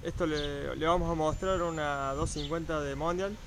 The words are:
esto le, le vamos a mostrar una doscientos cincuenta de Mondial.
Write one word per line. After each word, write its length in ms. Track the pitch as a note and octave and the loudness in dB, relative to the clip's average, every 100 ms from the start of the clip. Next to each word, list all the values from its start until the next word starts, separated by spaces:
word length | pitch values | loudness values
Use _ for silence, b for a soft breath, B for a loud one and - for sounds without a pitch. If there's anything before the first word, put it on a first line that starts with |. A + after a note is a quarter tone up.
esto 240 | E3+ - E3+ | -6 0 0
le, 480 | D3+ C#3+ C#3+ C#3+ | 0 -2 -4 -4
le 100 | C3 | 0
vamos 240 | D#3 F3+ E3+ | 4 4 4
a 60 | |
mostrar 480 | E3 D#3 C#3 F#3+ F#3+ | 2 2 2 0 2
una 500 | E3+ D#3+ D3 C#3+ C#3 | 2 0 0 0 0
doscientos 160 | C#3 D#3+ | 0 -2
cincuenta 480 | D3+ C#3+ E3 D#3+ D#3 | -2 -2 -2 0 -2
de 160 | C#3+ C#3 | -2 0
Mondial. 400 | D#3+ F3 G3 G#3 | 0 0 -2 -4